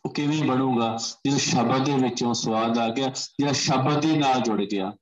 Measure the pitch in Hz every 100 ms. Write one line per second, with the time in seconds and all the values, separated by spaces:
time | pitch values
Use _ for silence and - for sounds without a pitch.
0 | - - 147 156 139 127 131 117 113 113
1 | - - 135 139 - 127 117 131 139 135
2 | 127 117 120 117 123 110 113 117 117 120
3 | 135 135 - - 143 131 - 135 143 147
4 | 160 151 135 127 113 104 98 101 95 -